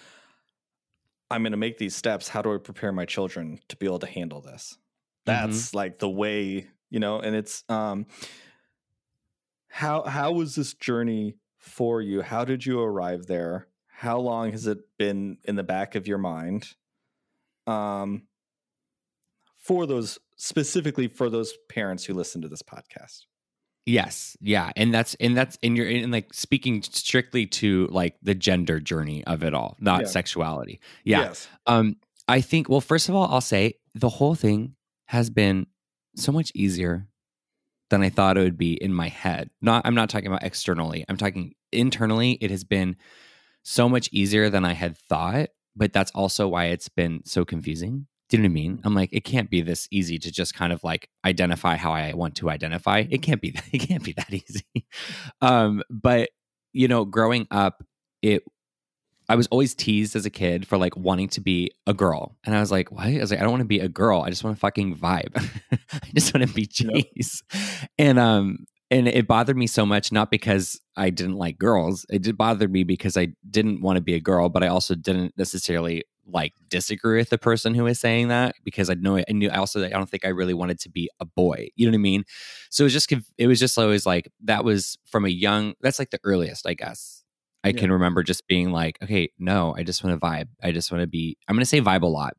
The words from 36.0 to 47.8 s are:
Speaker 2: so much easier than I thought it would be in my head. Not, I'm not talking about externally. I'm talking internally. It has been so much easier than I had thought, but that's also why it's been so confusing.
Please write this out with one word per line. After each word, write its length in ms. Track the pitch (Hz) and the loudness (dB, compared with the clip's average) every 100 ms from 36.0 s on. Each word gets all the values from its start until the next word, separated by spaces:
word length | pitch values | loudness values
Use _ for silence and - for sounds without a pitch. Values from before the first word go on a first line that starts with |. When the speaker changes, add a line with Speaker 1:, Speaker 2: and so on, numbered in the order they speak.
| _ - | _ -6
Speaker 2:
so 160 | - | 0
much 180 | 151 156 | 0 -2
easier 540 | - 98 90 87 87 101 _ _ _ _ _ _ _ - | 0 0 0 -2 -2 -6 _ _ _ _ _ _ _ 0
than 120 | 98 | 2
I 60 | 95 | 2
thought 280 | - 95 95 | 4 4 4
it 40 | |
would 140 | 92 85 | 2 2
be 160 | 85 | -2
in 200 | 82 98 | 0 -2
my 140 | 90 82 | -2 -4
head. 420 | - 92 85 - - | -4 -4 -4 -8 -2
Not, 220 | 117 117 - | 2 4 4
I'm 100 | 120 | 0
not 140 | 110 | 0
talking 180 | 107 98 | -2 -4
about 160 | 95 | -4
externally. 640 | 92 - - 85 80 82 - | -4 -6 -2 -2 -2 -6 -6
I'm 80 | 95 | -4
talking 380 | 101 98 87 - - | -4 -4 -10 -12 -6
internally. 640 | 117 127 - 110 110 123 127 | 0 0 2 0 2 2 0
It 100 | 104 | -2
has 140 | 98 - | -4 0
been 320 | 98 92 90 _ - - _ _ _ | 0 0 -4 _ -20 -20 _ _ _
so 240 | - - 120 | -4 2 4
much 220 | 123 - | 4 0
easier 380 | 101 98 107 107 | 0 2 4 4
than 160 | 98 90 | 2 0
I 80 | |
had 240 | 85 87 78 | 0 -4 -6
thought, 520 | - 78 85 127 151 _ _ 107 | -4 -2 0 -2 -4 _ _ -2
but 160 | 104 | 0
that's 180 | 98 95 | 2 0
also 360 | - 98 - 98 | 0 0 2 0
why 160 | 87 85 | 2 0
it's 240 | 87 - | -2 -4
been 320 | - 85 82 - | -2 0 -2 -4
so 200 | 95 87 | -2 0
confusing. 640 | 82 76 78 | -2 -4 -6